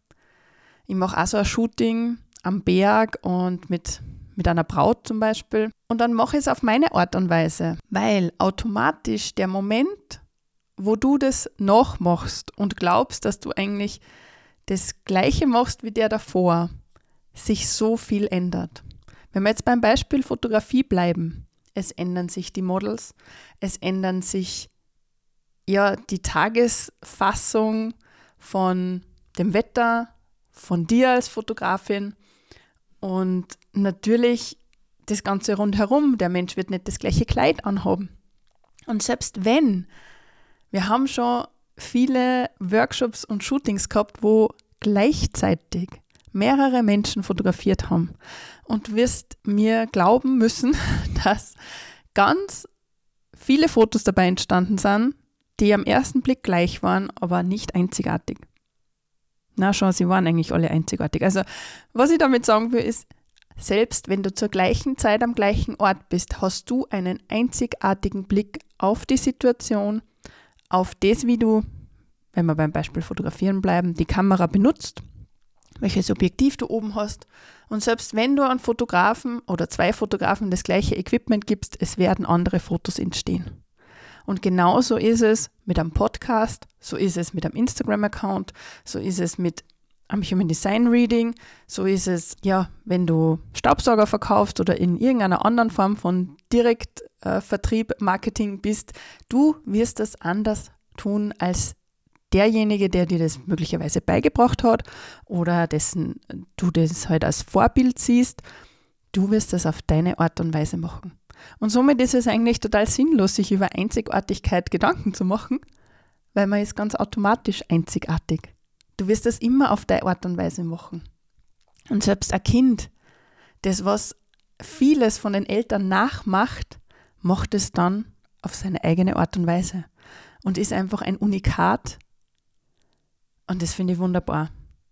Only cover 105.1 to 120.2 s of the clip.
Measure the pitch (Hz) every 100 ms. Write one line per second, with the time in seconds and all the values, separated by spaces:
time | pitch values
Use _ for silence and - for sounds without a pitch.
105.1 | - - 180 170 175 170 151 - 180 156
106.1 | - - 185 - - 180 170 160 170 -
107.1 | 165 151 - - 190 233 262 254 - -
108.1 | 240 247 - - - - _ _ _ _
109.1 | 190 196 214 - 180 160 - - 156 175
110.1 | - 165 - 170 156 151 170 165 - 180
111.1 | - _ - - - 214 240 269 254 247
112.1 | 247 240 214 233 240 208 208 220 - 294
113.1 | 285 190 - 190 196 190 - 202 240 -
114.1 | - - 190 - 180 - 180 208 370 208
115.1 | - 185 214 - 254 - _ _ _ _
116.1 | _ _ 202 196 208 208 - 214 - 202
117.1 | - 202 233 - - - 165 170 - -
118.1 | 160 - 160 - _ _ _ _ - 190
119.1 | 220 233 220 226 262 285 208 - - 190
120.1 | 180